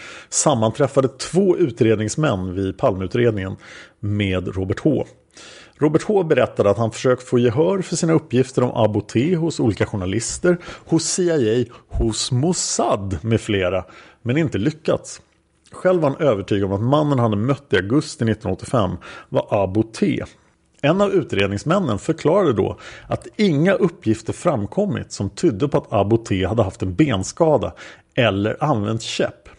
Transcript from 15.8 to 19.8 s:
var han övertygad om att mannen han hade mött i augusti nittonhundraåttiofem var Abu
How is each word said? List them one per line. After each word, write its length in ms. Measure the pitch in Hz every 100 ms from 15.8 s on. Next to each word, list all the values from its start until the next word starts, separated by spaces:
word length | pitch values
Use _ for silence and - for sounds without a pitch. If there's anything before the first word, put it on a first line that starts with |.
| 185 185
var 80 | 147
han 180 | - 151
övertygad 360 | 101 95 101
om 80 | 98
att 100 | 98
mannen 360 | 117 151 147 135
han 120 | 117
hade 120 | 104
mött 300 | 120 139 -
i 40 | 98
augusti 480 | 98 143 156 -
nittonhundraåttiofem 720 | 113 104 107 92 - 127 92 92 - - -
var 180 | 127 -
Abu 320 | 107 95 101